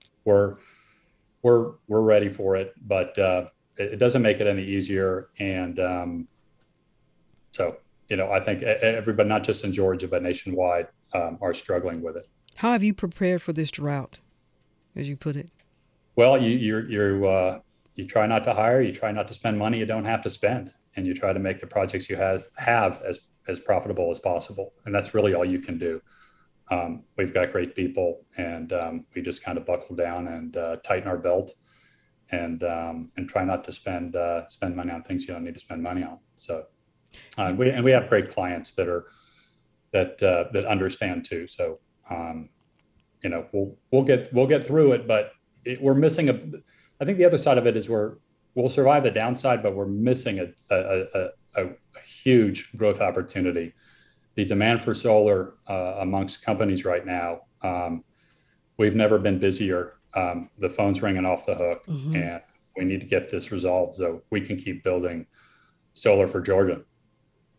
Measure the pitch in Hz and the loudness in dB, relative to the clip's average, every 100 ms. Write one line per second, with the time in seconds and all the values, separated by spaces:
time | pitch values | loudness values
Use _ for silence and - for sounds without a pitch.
0 | _ _ - 101 101 101 - _ _ _ | _ _ 4 4 4 -2 -18 _ _ _
1 | _ _ _ _ 123 120 113 - - 107 | _ _ _ _ 6 6 4 -6 -2 2
2 | 110 107 101 95 95 95 95 - 107 98 | 6 6 4 -2 0 0 -2 -10 -4 -2
3 | 90 - 95 90 - _ _ - 101 110 | -2 0 2 2 -2 _ _ -8 -6 2
4 | 123 127 110 101 104 98 95 98 92 98 | 2 4 4 4 2 0 -2 -4 -2 0
5 | 95 92 - - 98 92 90 87 90 90 | 0 -2 -6 -8 -4 -4 -4 -2 -2 -2
6 | 87 85 85 _ _ _ _ _ _ _ | -6 -8 -12 _ _ _ _ _ _ _
7 | _ _ _ _ _ - 87 80 _ _ | _ _ _ _ _ -4 -4 -4 _ _
8 | - 98 95 98 101 95 - 110 113 113 | -6 -4 0 -2 -2 -4 0 2 2 0
9 | 107 104 104 107 - 104 104 95 95 92 | -2 2 2 2 0 -2 -2 0 2 2
10 | 92 90 87 90 - 90 90 87 85 _ | -2 -2 -2 -4 -4 -2 0 0 -4 _
11 | _ 92 85 85 95 85 - 90 87 82 | _ -4 -4 -4 -4 -4 -2 -2 -2 -6
12 | 85 82 - _ _ - 226 240 208 196 | -8 -10 -14 _ _ -4 0 2 2 0
13 | 180 - 185 180 - 156 156 - 147 143 | -4 -2 -2 -2 -4 -4 -4 -4 -4 -6
14 | 131 - _ _ _ _ _ _ _ - | -8 -16 _ _ _ _ _ _ _ -12
15 | 139 143 156 143 170 _ _ _ _ _ | -10 -8 -8 -8 -10 _ _ _ _ _
16 | _ - 120 135 117 123 110 107 113 107 | _ 4 6 6 4 2 0 -2 -2 0
17 | 101 98 98 95 92 - _ _ _ - | 2 2 2 4 2 -2 _ _ _ -14
18 | 92 113 107 113 117 107 110 127 120 - | -2 2 4 2 2 2 4 4 2 -2
19 | 110 104 101 107 117 107 107 113 107 110 | -4 -4 -6 -4 -4 -2 0 -2 -2 -4
20 | 104 113 107 - 104 123 92 _ _ - | -2 -4 -4 -2 -2 -2 -8 _ _ -6
21 | 92 90 98 95 95 92 87 104 95 95 | -4 -2 -2 -2 -2 -6 -4 -2 -2 -4
22 | - 90 95 95 - - 120 117 98 85 | -6 -2 0 -2 -6 -6 0 2 2 -2
23 | - 87 _ _ - 90 - 95 101 92 | -8 -10 _ _ -10 -8 -2 -2 -2 -4
24 | 87 85 95 85 - 98 98 _ - 101 | -2 -2 -2 -4 -6 -10 -12 _ -4 -4
25 | - 107 101 87 90 92 - 85 85 80 | -2 2 2 2 0 -2 -4 -6 -4 -6
26 | _ _ _ _ _ _ - 90 85 80 | _ _ _ _ _ _ -6 -4 -4 -8
27 | - - 92 92 87 95 90 - 90 92 | -12 -6 -2 0 0 0 -4 -4 -4 -2
28 | 87 85 _ - 87 85 82 90 82 85 | -2 -2 _ -10 -8 -8 -6 -4 -4 -8
29 | - - 87 87 - 85 82 87 - 87 | -12 -10 -8 -8 -8 -8 -4 -6 -6 -4
30 | 85 87 87 82 82 87 82 82 - 92 | -4 -4 -8 -10 -10 -6 -6 -6 -4 -4
31 | 95 90 87 90 - - _ _ _ _ | -2 -4 0 0 -2 -10 _ _ _ _
32 | _ _ - 87 85 85 87 82 82 82 | _ _ -10 -6 -6 -4 -4 -4 -6 -10
33 | 82 - 90 101 92 90 - 80 - 87 | -12 -12 -6 -2 -2 -2 -6 -12 -8 -8
34 | 87 87 87 85 - - 95 87 87 82 | -6 -4 -2 -4 -6 -10 -8 -6 -8 -8
35 | - 90 - 87 85 82 - 82 85 90 | -8 -8 -6 -10 -10 -14 -14 -10 -6 -6
36 | 82 85 _ _ - 82 - _ _ _ | -8 -10 _ _ -10 -10 -10 _ _ _
37 | _ - - - 95 95 127 131 123 127 | _ -20 -16 -6 -2 2 2 4 4 4
38 | - 107 92 - 90 87 - - 87 87 | 6 2 2 -4 -6 -6 -8 -4 -2 -2
39 | - _ _ _ _ _ _ _ _ 101 | -6 _ _ _ _ _ _ _ _ 0
40 | 90 - 98 87 85 101 110 101 95 95 | 0 2 2 2 0 -2 0 0 -2 -4
41 | 95 87 85 85 87 - 85 80 _ _ | -6 -6 -6 -8 -8 -6 -6 -6 _ _
42 | - 85 82 80 78 _ _ _ _ _ | -12 -8 -8 -10 -14 _ _ _ _ _
43 | _ _ 95 85 - 101 98 - - 131 | _ _ -6 -6 -4 -4 -4 -8 0 2
44 | 135 127 - 123 135 147 - 151 147 120 | 6 4 4 2 4 4 2 6 6 6
45 | 117 107 104 - _ _ 120 127 139 135 | 4 0 0 -8 _ _ -8 0 2 6
46 | 151 160 151 117 - - _ _ _ - | 4 4 2 2 -2 -16 _ _ _ -8
47 | 147 190 175 165 - 127 117 110 104 113 | -2 6 6 6 4 4 4 2 0 0
48 | 107 - _ _ _ - 123 127 135 147 | -2 -6 _ _ _ -2 0 4 6 6
49 | 131 104 113 123 135 117 107 98 101 101 | 4 2 0 0 0 2 0 -2 -4 0
50 | 117 127 127 98 87 - - 95 98 95 | 2 0 0 -4 -6 -10 -2 0 0 -2
51 | 92 98 90 - _ - 92 - _ - | -2 -4 -6 -8 _ -6 -6 -8 _ -20
52 | - - 131 127 107 - - - 107 95 | -20 -6 4 4 4 0 -8 -2 0 2
53 | 98 87 90 98 90 85 82 - _ _ | 0 -2 -4 -2 -2 -2 -6 -12 _ _
54 | _ _ _ - 98 101 110 117 117 104 | _ _ _ -4 -2 2 2 2 0 0
55 | 123 107 107 98 95 - - 95 90 98 | 4 6 6 4 0 -10 -8 -6 -4 -4
56 | 95 98 95 - - 101 104 92 92 87 | -2 -2 -4 -6 -4 0 0 0 0 -2
57 | 90 90 85 85 - _ 95 90 87 82 | -2 -4 -4 -8 -12 _ -4 -4 -4 -6
58 | - _ _ _ _ _ _ - 107 104 | -12 _ _ _ _ _ _ 2 2 4
59 | 107 107 101 95 98 92 101 90 87 - | 6 4 4 2 2 0 0 -2 -4 -12
60 | _ 95 90 87 85 - 92 - 101 98 | _ -4 -2 -4 -10 -6 -6 0 0 0
61 | 107 95 92 90 - - 87 85 - 151 | 0 0 0 -2 -2 -2 -2 -4 -6 -8
62 | 139 120 87 85 _ _ _ - 92 95 | -4 -4 -4 -8 _ _ _ -6 -4 -4
63 | 95 95 - 95 - 98 90 90 90 - | -2 -2 -2 -8 -6 -4 0 0 -2 -2
64 | 87 82 - 104 92 95 95 90 92 90 | -4 -6 -6 -6 -4 -8 -8 -6 -2 -2
65 | 90 85 - _ _ _ _ _ _ - | -2 -6 -12 _ _ _ _ _ _ -2
66 | 113 101 95 98 90 95 95 82 - _ | 4 4 4 0 2 4 4 0 -8 _
67 | _ _ _ _ _ | _ _ _ _ _